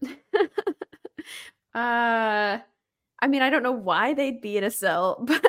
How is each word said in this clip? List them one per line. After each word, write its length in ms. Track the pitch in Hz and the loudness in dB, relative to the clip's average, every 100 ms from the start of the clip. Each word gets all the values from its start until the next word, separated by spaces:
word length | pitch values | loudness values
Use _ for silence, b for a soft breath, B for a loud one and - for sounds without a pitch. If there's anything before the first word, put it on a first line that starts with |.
<laughs> 320 | 262 277 _ - 349 - 381 - - - - - B B B _ _ 226 | -12 -14 _ -2 -2 -2 -6 -6 -12 -18 -20 -20 B B B _ _ -6
uh, 840 | 240 240 233 226 220 208 208 214 - _ _ _ _ - | -2 0 2 2 0 0 0 -4 -8 _ _ _ _ -2
I 60 | 269 | 0
mean, 140 | 269 | 2
I 80 | 262 | 4
don't 140 | 294 | 2
know 80 | 247 | 0
why 420 | 247 185 170 247 | -2 0 2 2
they'd 260 | 285 269 233 | 0 -2 -4
be 160 | 208 208 | -4 -2
in 60 | |
a 80 | 196 | -2
cell, 460 | - 190 170 185 - | -2 -2 0 0 -2
<laughs> 60 | 240 | -2
but 160 | 320 | 4